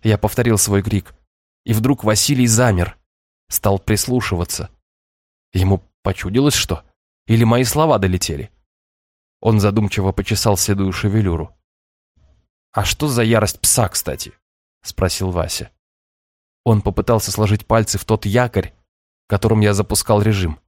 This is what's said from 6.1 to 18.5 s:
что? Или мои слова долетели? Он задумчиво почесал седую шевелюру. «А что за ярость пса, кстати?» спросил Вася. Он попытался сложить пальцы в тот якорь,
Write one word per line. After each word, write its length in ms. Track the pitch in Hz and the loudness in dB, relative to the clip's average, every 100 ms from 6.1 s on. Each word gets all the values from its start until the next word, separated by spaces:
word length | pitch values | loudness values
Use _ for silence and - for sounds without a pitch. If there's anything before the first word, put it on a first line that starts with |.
| 95 87 110 143 | -6 -2 0 2
что? 300 | - - 80 _ _ _ _ - | 0 -4 -6 _ _ _ _ 0
Или 180 | 113 | 2
мои 200 | 113 120 | 4 2
слова 340 | 123 147 160 117 | 0 0 2 2
долетели? 520 | 95 90 - 71 - _ _ _ _ _ _ _ _ _ | 2 0 -4 -8 -10 _ _ _ _ _ _ _ _ _
Он 200 | 113 110 | 2 4
задумчиво 520 | 101 104 104 - 95 | 4 2 -2 -2 -2
почесал 440 | 95 95 107 113 98 | -2 -4 -2 0 0
седую 360 | - 98 98 | 0 0 -2
шевелюру. 640 | 90 104 107 101 82 76 _ _ _ _ _ _ _ _ _ _ _ _ | -2 -2 0 0 -2 -6 _ _ _ _ _ _ _ _ _ _ _ _
«А 120 | - | -4
что 240 | 95 - 151 | -4 -2 -2
за 140 | 123 | 0
ярость 380 | 110 113 101 - | 2 4 2 -2
пса, 280 | - - 104 | -2 0 0
кстати?» 440 | - - 67 - _ _ _ _ _ | -2 -8 -10 -12 _ _ _ _ _
спросил 480 | - - 90 - 95 | -16 -2 -2 -2 -4
Вася. 400 | 87 82 - - _ _ _ _ _ _ _ _ _ | -4 -4 -6 -12 _ _ _ _ _ _ _ _ _
Он 180 | - 107 | 0 0
попытался 500 | 107 98 101 113 - | 0 -4 0 0 0
сложить 340 | 101 104 104 - | -2 0 0 0
пальцы 320 | 113 107 101 | 0 0 -4
в 60 | |
тот 220 | - 110 104 | -2 -2 0
якорь, 480 | 110 123 | 0 0